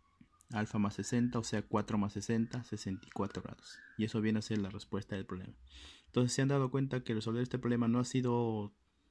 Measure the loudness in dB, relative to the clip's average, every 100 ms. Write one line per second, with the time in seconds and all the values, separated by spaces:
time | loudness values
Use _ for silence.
0 | _ _ -20 _ -8 -4 -2 2 0 0
1 | -2 2 2 0 -2 -2 0 0 2 0
2 | 0 -2 -2 0 0 -4 -6 -6 -6 -8
3 | -6 -4 -4 -4 -10 -12 -18 -20 -12 -4
4 | -2 2 2 2 0 -2 -2 -6 -6 -6
5 | -4 -6 -6 -8 -10 -16 -20 -20 -20 -20
6 | -4 2 2 4 4 4 2 2 0 0
7 | 0 -2 0 0 0 0 2 4 4 4
8 | 2 2 2 4 2 0 -4 -10 _ _
9 | _